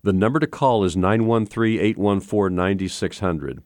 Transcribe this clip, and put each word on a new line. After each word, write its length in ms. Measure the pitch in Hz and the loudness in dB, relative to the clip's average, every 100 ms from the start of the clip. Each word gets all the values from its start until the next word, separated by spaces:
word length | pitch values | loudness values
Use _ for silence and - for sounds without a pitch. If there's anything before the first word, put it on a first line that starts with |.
The 100 | 104 | 0
number 280 | 95 107 156 | 2 2 0
to 80 | 160 | -2
call 360 | - 139 113 | 0 2 2
is 140 | 95 85 | 2 2
nine 300 | 90 113 113 | 2 2 2
one 180 | 117 107 | 0 0
three, 340 | 113 113 110 | 0 0 2
eight 180 | 104 107 | 0 0
one 220 | 101 98 | 0 0
four, 300 | 95 107 98 | 0 0 0
nine 400 | 90 92 98 95 | 0 0 0 -4
six 300 | - 92 - | -4 -6 -4
hundred. 420 | 95 82 69 64 | -4 -4 -6 -12